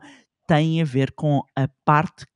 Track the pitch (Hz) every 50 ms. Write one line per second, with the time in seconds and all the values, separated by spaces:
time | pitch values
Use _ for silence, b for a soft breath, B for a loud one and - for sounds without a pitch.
0 | B B B B B B _ _ _ - 160 147 160 160 160 165 165 139 123 135
1 | 135 - - - 160 151 143 135 - _ - 135 131 - _ _ - 156 147 151
2 | 156 - _ - - _ _